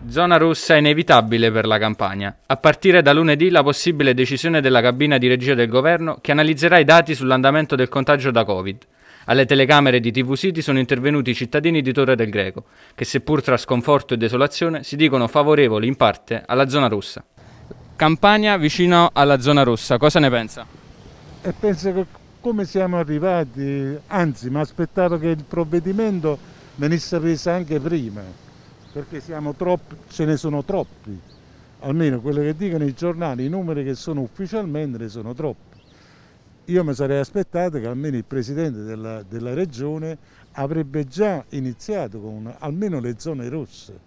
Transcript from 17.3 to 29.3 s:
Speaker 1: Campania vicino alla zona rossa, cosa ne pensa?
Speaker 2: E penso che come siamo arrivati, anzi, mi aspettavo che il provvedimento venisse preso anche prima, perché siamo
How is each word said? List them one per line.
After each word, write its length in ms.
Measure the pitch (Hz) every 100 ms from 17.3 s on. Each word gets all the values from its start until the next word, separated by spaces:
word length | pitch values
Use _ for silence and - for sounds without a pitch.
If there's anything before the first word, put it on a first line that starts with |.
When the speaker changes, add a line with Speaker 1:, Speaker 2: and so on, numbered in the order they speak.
| _ - - - - - -
Speaker 1:
Campania 600 | 156 160 202 214 214 196
vicino 540 | 151 - 180 175 170
alla 280 | - 143 139
zona 240 | 123 147
rossa, 340 | 127 113 - -
cosa 220 | 151 165
ne 100 | 139
pensa? 340 | 120 110 - 113 - - - - - - -
Speaker 2:
E 100 | 185 -
penso 340 | 214 170 190
che 140 | 185 180 - - -
come 260 | 240 214 190
siamo 320 | 190 185 180
arrivati, 1000 | 151 151 185 175 143 123 139 139 135 143 -
anzi, 420 | 202 165 117 123
mi 120 | 143
aspettavo 580 | 151 - 165 - 180 170
che 80 | 165
il 160 | 160
provvedimento 960 | 139 170 160 170 165 196 220 185 156 143 - - - -
venisse 420 | 147 170 - 175
preso 320 | 165 160 175
anche 300 | 175 156 151
prima, 640 | 147 165 117 104 92 90 - - - - -
perché 240 | 147 139 156
siamo 360 | 147